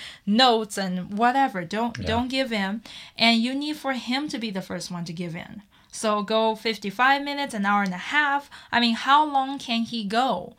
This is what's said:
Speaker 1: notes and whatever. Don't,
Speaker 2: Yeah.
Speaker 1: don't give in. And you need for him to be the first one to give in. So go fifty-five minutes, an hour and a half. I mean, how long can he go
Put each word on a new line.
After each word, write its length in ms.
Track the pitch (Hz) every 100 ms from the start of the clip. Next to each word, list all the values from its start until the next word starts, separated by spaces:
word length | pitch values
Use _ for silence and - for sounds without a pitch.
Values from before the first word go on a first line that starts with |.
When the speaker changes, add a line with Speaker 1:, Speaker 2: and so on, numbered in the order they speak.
| - -
Speaker 1:
notes 540 | - 214 262 226 220 -
and 340 | 190 180 180 208
whatever. 440 | 240 269 262 196
Don't, 360 | 170 208 233 -
Speaker 2:
Yeah. 80 | -
Speaker 1:
don't 220 | 226 254
give 260 | 262 254
in. 260 | 220 190 226 - - - -
And 240 | 226 226
you 120 | 240
need 220 | 269 294 302
for 160 | 269
him 360 | 247 226 254 294
to 100 | 269
be 120 | 226
the 120 | 190
first 280 | - 185 -
one 140 | 175
to 80 | 165
give 240 | 170 175 165
in. 240 | - - - _ _
So 300 | - 220 208
go 320 | 202 220 220
fifty-five 680 | 214 226 214 202 196 254 277
minutes, 300 | 285 285 277
an 140 | 214 196
hour 160 | 202
and 100 | 196
a 40 | 180
half. 520 | - 285 294 285 - - -
I 80 | 233
mean, 160 | 233
how 320 | 233 269 285 302
long 320 | 277 269 277
can 240 | - 233
he 220 | 226 233
go 500 | 196 226 262 185 -